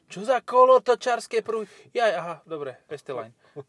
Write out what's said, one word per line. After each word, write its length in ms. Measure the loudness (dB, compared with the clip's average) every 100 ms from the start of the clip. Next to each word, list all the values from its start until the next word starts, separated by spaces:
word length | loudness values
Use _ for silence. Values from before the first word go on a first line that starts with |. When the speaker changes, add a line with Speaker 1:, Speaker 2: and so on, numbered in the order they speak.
| _
Speaker 1:
čo 140 | -6
za 160 | -2 -2
kolotočárske 1000 | 0 4 6 6 4 0 -2 -4 -4 -6
pruhy? 240 | -4 -6 -8 -16 _
Jaj, 220 | -2 0
aha, 220 | -2 -6 -12
dobre, 320 | -12 -10 -10 -14 -16
S 160 | -14
T 80 | -10
Line. 200 | -10 -12 -18 _
Speaker 2:
<laughs> 80 | -20